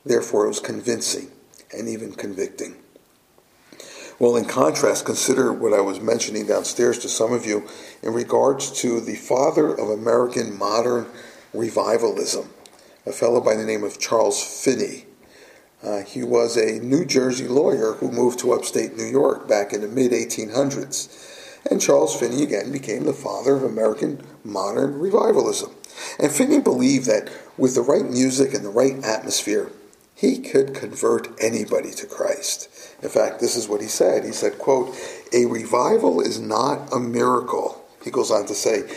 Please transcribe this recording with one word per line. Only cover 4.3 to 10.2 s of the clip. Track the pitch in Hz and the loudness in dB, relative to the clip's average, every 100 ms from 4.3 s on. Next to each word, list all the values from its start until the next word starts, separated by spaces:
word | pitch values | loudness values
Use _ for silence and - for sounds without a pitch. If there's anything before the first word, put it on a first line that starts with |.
| 120 | 2
in | 104 | 0
contrast, | 131 151 147 110 104 - | 2 2 4 2 2 -2
consider | 113 - 127 120 | -2 0 2 2
what | 101 113 | 2 2
I | 101 | 2
was | 98 95 | 2 -2
mentioning | 110 117 107 107 104 | 0 0 -2 -6 0
downstairs | 98 - - 120 117 | 0 0 0 0 0
to | 110 | -4
some | - 113 | -2 0
of | 120 107 | 0 -2
you | 104 - - - - | -4 -6 -16 -20 -10
in | 113 | -6
regards | 117 113 117 127 135 - - | -4 0 2 2 2 -4 -4
to | 127 117 | -2 -2
the | 110 107 | -4 -10
father | - 127 151 156 151 | -2 0 2 2 2
of | - 107 | 0 -2
American | 107 113 120 | -2 2 2